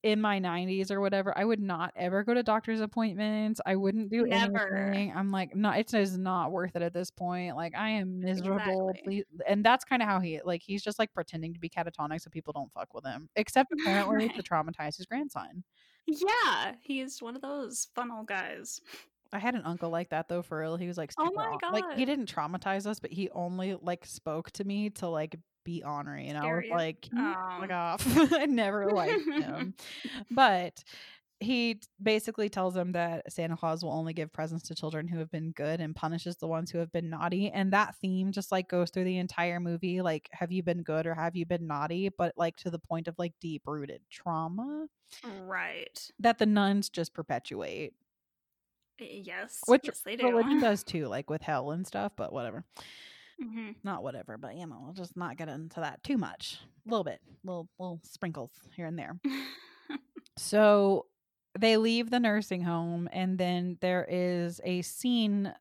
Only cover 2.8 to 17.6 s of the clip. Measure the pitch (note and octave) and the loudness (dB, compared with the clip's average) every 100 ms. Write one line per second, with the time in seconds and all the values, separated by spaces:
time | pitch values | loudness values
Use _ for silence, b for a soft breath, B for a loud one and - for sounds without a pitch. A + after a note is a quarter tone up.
2.8 | G#3+ A#3 A3 F#3 G#3+ G#3+ G#3+ A3 - F#3+ | 0 0 0 0 0 2 0 0 2 4
3.8 | G3 G#3+ G3+ A3+ B3 G#3+ A3+ G3+ G3 G3 | 4 2 0 2 4 4 4 2 2 0
4.8 | G3 G3 G3+ F#3 G3 F#3+ F#3 F#3+ G#3 E3+ | 2 2 0 0 0 0 0 2 4 4
5.8 | A3 A3+ G3 F#3 F#3 F#3 C#3 D#3 F3+ E3+ | 2 2 2 2 0 0 0 0 -2 -2
6.8 | E3+ F3 F3+ - F3+ F3+ F3+ C#3 E3 - | -2 -2 -6 -4 -4 -2 -4 -4 -4 -2
7.8 | A3 A3 F#3 F#3 F#3 F#3 F#3+ G3 G#3 F#3+ | 0 0 0 -2 0 0 2 2 2 2
8.8 | F#3+ F#3 F#3+ G3 - D#3+ - G3+ G#3+ B3+ | 0 -2 -4 -4 -4 -4 2 6 6 6
9.8 | - B3+ G#3+ F#3+ F3+ D#3 F3 E3+ - G3 | 4 2 4 2 2 -2 -2 -4 -4 -4
10.8 | G#3 G#3 A3 - D#3+ D#3+ D#3+ E3+ E3 - | -4 0 -2 -2 -6 -6 -6 -6 -6 -4
11.8 | E3 - D3+ D#3+ - E3 D3+ D3+ B2+ - | -4 -4 -4 -4 -6 -10 -6 -8 -8 -8
12.8 | F#2 A2+ C3 A#2+ D#3+ - G#3+ C4 C4+ D4+ | -8 -8 -8 -10 -4 -2 4 4 4 2
13.8 | A3 G3 G3+ A3 A3+ - F3 E3 D#3 E3+ | 4 4 4 2 2 -2 0 0 0 -4
14.8 | D3+ D3+ F3+ B3 D4 - F#2 F3 - b | -8 -8 -6 -4 -4 -6 -10 -12 -16 b
15.8 | b b - D4+ F#4+ A#4+ D#4 F3 B2 A#3 | b b -4 0 2 4 4 2 0 -6
16.8 | - C4+ C4 - A#3 B3+ C4+ C#4+ | -6 -4 -4 -8 -10 -8 -6 -6